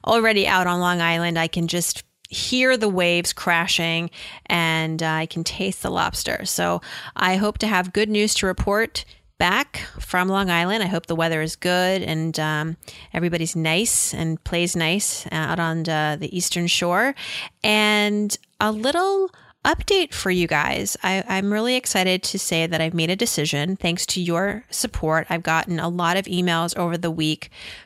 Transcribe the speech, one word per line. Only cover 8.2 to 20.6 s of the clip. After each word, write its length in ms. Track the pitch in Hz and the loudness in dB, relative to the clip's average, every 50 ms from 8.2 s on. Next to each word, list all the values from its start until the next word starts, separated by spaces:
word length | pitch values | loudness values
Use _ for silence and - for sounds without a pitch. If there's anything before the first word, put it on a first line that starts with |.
| 208 214 - | 2 2 2
to 100 | - 196 | 0 0
report 580 | 190 180 - - 202 202 214 226 - _ - - - - - _ - _ _ | 0 0 0 0 0 2 0 0 -2 _ -12 -12 -12 -20 -20 _ -20 _ _
back 380 | 175 175 190 247 285 - - - - - - - | 2 2 2 2 0 -2 -6 -12 -12 -12 -10 -12
from 300 | - - - 180 180 190 | -8 -2 0 0 2 2
Long 200 | 190 196 196 185 | 2 2 2 2
Island. 340 | 170 170 175 180 208 226 202 | 2 2 2 2 0 0 0
I 40 | |
hope 200 | 190 190 165 - | 0 -2 -2 -2
the 80 | - 170 | -2 0
weather 260 | 160 165 165 165 156 | 0 2 2 2 0
is 160 | 156 165 - | -2 -4 -6
good 440 | _ - 180 180 180 180 185 190 190 | _ 0 2 2 4 2 2 0 0
and, 380 | - 160 160 160 160 165 156 - | -2 -2 -2 -2 -2 -2 -2 -2
um, 380 | 156 156 156 151 156 160 170 _ - - - - - - | 0 0 0 0 -2 -4 -6 _ -12 -20 -20 -20 -18 -6
everybody's 460 | - 165 170 175 170 165 160 160 - | -4 -2 0 0 0 0 -2 -2 -2
nice 560 | 170 160 160 160 180 233 233 - - - - - | 0 0 2 2 2 2 2 0 0 0 -2 -2
and 280 | - 165 160 160 - _ | -2 -2 -2 -2 -4 _
plays 280 | - 180 170 175 175 - | -4 -2 0 0 0 0
nice, 520 | 175 165 160 175 208 - - - - - | 0 2 2 2 0 0 -2 -4 -6 -8
uh, 100 | - - | -4 -4
out 240 | 160 156 135 165 170 | -2 -2 -2 0 0
on, 300 | 170 165 160 165 160 165 | 0 0 0 -2 -2 0
uh, 260 | 160 151 151 151 151 | 0 0 0 0 -2
the 160 | 147 151 - - | -4 -6 -6 -4
Eastern 340 | 175 180 - - 175 170 | -4 -4 -2 -2 -2 0
Shore. 460 | 175 - - 180 175 175 190 233 277 277 - - - - - - - _ _ | 0 0 0 2 2 2 2 2 0 -2 -4 -10 -10 -10 -10 -10 -12 _ _
And 760 | - - 214 214 214 214 214 208 208 208 208 208 208 208 - - _ _ _ _ | 0 2 4 4 4 4 4 4 2 2 2 0 0 -2 -4 -6 _ _ _ _
a 100 | 208 214 | 0 0
little 600 | 220 214 220 262 302 339 370 392 392 392 381 359 - - - - _ _ - | 0 0 -2 0 2 2 2 2 2 2 0 -2 -4 -16 -20 -20 _ _ 0
update 480 | 262 330 - - - 403 381 339 - - | 0 0 0 0 2 2 2 2 0 -4
for 160 | - - 190 | -4 -2 0
you 160 | 180 180 170 | 2 2 2
guys. 500 | 165 160 147 | 2 2 0